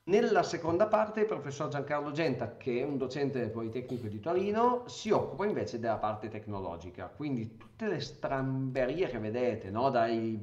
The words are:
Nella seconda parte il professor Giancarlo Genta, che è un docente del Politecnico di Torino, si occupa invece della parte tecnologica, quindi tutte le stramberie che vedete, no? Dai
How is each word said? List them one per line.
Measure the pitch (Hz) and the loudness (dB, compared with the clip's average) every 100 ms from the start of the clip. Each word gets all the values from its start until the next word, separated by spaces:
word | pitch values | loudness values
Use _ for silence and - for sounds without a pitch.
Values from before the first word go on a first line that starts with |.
| - | 2
Nella | 214 240 185 | 4 6 4
seconda | 165 165 160 170 214 | 2 0 2 4 4
parte | 214 214 214 | 4 2 2
il | 208 | 0
professor | 156 139 135 147 | 0 -4 -4 -2
Giancarlo | 143 139 147 143 | -2 -2 -2 -2
Genta, | 143 156 123 113 - | 0 0 0 -4 -4
che | 127 120 | -2 0
è | |
un | 147 135 | 0 -2
docente | 127 151 139 127 | -2 0 0 0
del | 107 | -2
Politecnico | 113 113 123 127 120 104 | -2 -4 -6 -6 -6 -6
di | 107 | -6
Torino, | 156 185 202 220 240 247 - | 0 0 2 4 4 4 -4
si | - 220 | -6 2
occupa | 196 - 135 202 | 2 2 -2 0
invece | 127 101 113 | 0 -2 -2
della | 113 104 | 0 0
parte | 107 107 110 | 0 -2 -6
tecnologica, | 110 107 101 90 85 90 98 90 | -8 -6 -6 -6 -8 -10 -10 -12
quindi | - 147 123 110 - | -6 -4 -2 -4 -10
tutte | - - 214 | -16 -6 -2
le | 151 | -2
stramberie | 131 - 139 135 135 131 131 131 123 160 160 | -4 -6 -2 0 0 0 0 2 2 2 0
che | 120 | 0
vedete, | 107 120 123 110 95 | -2 0 0 0 -4
no? | 110 135 | 0 4
Dai | 120 113 113 113 107 | 4 4 2 0 -4